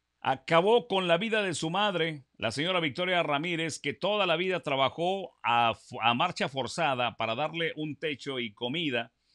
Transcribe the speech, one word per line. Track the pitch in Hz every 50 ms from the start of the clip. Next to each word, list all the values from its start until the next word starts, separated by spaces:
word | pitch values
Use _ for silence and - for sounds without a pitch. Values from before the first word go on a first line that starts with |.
| _ _ _ _ -
Acabó | 123 135 131 - - 165 165 180 208 233 240 - -
con | 190 190 185
la | 175 165 170
vida | 220 226 208 220 202
de | 190 156
su | - 165 160
madre, | 170 196 208 208 190 170 160 165 156 139 - _ _ -
la | - 113
señora | 107 135 151 180 185 175
Victoria | 165 151 120 - 180 185 180 175 165
Ramírez, | 156 147 139 156 180 170 160 165 160 - -
que | - 143 127
toda | - - 190 208 214 190
la | 180 160
vida | 160 185 185 185 170
trabajó | - 151 139 135 135 131 - - 170 180 190 196 185 - _ _ -
a | 113 120 120 120 113 110
fu-, | - - - - 98
a | 110 117 117
marcha | 123 165 180 165 - 202 156
forzada | 131 135 123 113 - - 165 147 135 123 123 117 107 -
para | 113 113 113
darle | 127 151 156 160 170 165 156 -
un | 151 156 156 139 -
techo | - 156 147 - - 147 135 127
y | 120 110 104
comida. | - 120 120 135 170 170 147 123 117 117 120 _ _ _ _